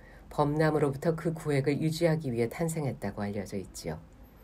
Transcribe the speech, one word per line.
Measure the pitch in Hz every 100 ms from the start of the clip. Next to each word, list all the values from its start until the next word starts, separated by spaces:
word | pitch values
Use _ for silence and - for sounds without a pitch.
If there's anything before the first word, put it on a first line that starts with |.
| - - -
범람으로부터 | - 147 151 156 151 147 139 170
그 | 160 170
구획을 | 165 151 143 143 147
유지하기 | 160 156 170 156 147
위해 | 117 117
탄생했다고 | - 165 165 139 107 104 104
알려져 | 101 101 95 101
있지요. | 90 - 87 80 - - - -